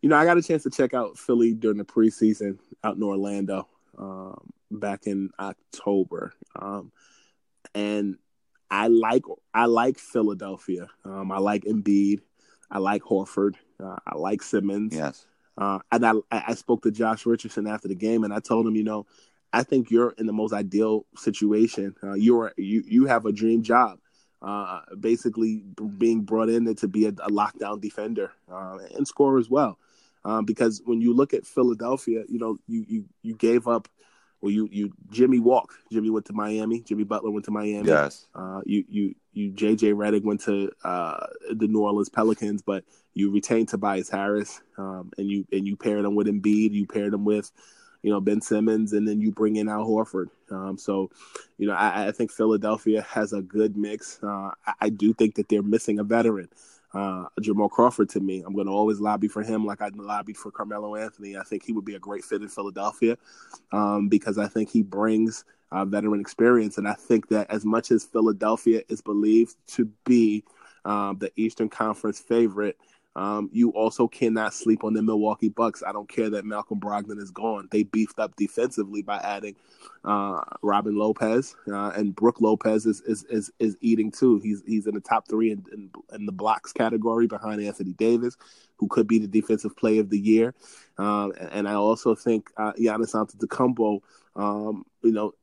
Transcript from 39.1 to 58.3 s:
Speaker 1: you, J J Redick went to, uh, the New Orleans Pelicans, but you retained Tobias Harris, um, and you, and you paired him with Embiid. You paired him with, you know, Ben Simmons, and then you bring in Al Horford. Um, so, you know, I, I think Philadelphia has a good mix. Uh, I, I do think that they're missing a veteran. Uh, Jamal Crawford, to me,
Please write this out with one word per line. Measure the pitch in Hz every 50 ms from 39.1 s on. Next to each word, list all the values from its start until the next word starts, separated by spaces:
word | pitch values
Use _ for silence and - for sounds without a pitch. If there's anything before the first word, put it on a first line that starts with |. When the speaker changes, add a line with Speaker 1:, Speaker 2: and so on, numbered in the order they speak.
| - _ _ _
Speaker 1:
you, | _ 110 104 101
J | 95 98 110 107 110 107
J | 113 107 104
Redick | 104 104 107 107 104 98
went | 107 104 101
to, | - - 101 98 98 98 - _ -
uh, | 87 90 90 85 82 71 - - - - - - -
the | 113 110 110 107
New | 107 107
Orleans | 104 104 104 104 101 -
Pelicans, | - - 107 113 107 - - 104 101 101
but | - - 101 95 - _ _ _ _ _ _
you | - 98 101
retained | 98 104 101 - 120 113 113 107
Tobias | - 101 101 104 98 95 90 -
Harris, | - 98 98 101 104 104 101 - - - _ _ _ -
um, | 98 95 95 92 92 92 - -
and | 101 101
you, | 101 101 95 - -
and | 98 98
you | 101 101 -
paired | - 120 104 104 101
him | 101 101
with | 104 104 107
Embiid. | 101 101 95 104 104 107 110 107 104
You | 104 101
paired | 95 - 110 101 104 104
him | 101 104
with, | 104 107 104 101 - _ _ - - _ _ - _ _ _ _
you | 104
know, | 107 98
Ben | 98 104 104 110
Simmons, | - - 113 107 107 110 110 110 110 104
and | 104 104 107 107
then | 104 107
you | 107 110
bring | 101 - 110 107 107
in | 107 107 107
Al | 107 107 107 113
Horford. | 110 107 110 - - 95 90 87 _ _ _ _
Um, | 101 95 95 98 95 98
so, | - - 101 98 95 92 _ - - - - - - _ _ _
you | 101
know, | 104 101
I, | 85 104 107 87 101 104 98
I |
think | 107 - 120 107
Philadelphia | - - 113 110 110 104 101 107 110 104 - 113 110 107 104
has | - - 113 107 104
a | 107 101
good | 95 90 92 104 107 107 101 104
mix. | 101 104 107 110 - - - -
Uh, | - 104 101 98 98 95 - _ _ -
I, | - _
I | - 107
do | 107 98 101 107 113
think | - 113 107 -
that | - 104 _
they're | 110 104 101
missing | 104 107 113 - - 104 104
a | 104
veteran. | 104 113 117 113 117 110 98 87 85 _ _ - - _ _ _ _
Uh, | - - - 98 95 92 90 - _ -
Jamal | 104 107 104 101 104 98
Crawford, | - - 117 123 - - 107 -
to | - 107
me, | 95 95